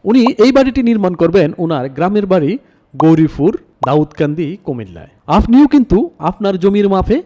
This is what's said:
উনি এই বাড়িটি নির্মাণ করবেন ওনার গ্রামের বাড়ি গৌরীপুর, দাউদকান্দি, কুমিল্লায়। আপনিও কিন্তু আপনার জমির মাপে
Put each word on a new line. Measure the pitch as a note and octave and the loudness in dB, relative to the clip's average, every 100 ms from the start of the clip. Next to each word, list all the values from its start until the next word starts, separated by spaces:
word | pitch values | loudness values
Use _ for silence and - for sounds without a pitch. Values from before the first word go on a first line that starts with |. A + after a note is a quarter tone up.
উনি | F#3+ B3+ A#3+ - | 0 2 2 2
এই | A#3+ C4+ | 2 4
বাড়িটি | C4 C4 A#3 | 0 0 -2
নির্মাণ | A3 F#3 E3+ | 0 -2 -2
করবেন | E3 F#3+ D3+ - | 0 2 0 -2
ওনার | E3 D3+ C3+ C3+ | -4 -4 -6 -4
গ্রামের | F3 G#3 G3+ | -2 -2 0
বাড়ি | F#3+ C#3+ A#3+ _ _ _ | 0 0 -6 _ _ _
গৌরীপুর, | C3+ D#3 D#3+ D#3 - D#3 - _ _ - | 0 2 4 2 0 -2 -2 _ _ -2
দাউদকান্দি, | D3 D3+ - D3 D3+ D3+ G3 - | -2 -2 -4 -4 -4 -8 -8 -10
কুমিল্লায়। | B2 G2+ E2+ - _ - F3 | -10 -12 -18 -20 _ -2 0
আপনিও | G#3+ B3 D4 | 4 4 4
কিন্তু | D4 A#3+ F#3 E4+ _ D#3 | 2 2 0 -2 _ -8
আপনার | - G3+ F#3+ | -4 -4 -2
জমির | F#3+ G3+ G3+ | 0 0 0
মাপে | F#3+ F#3 C4 | 0 0 -2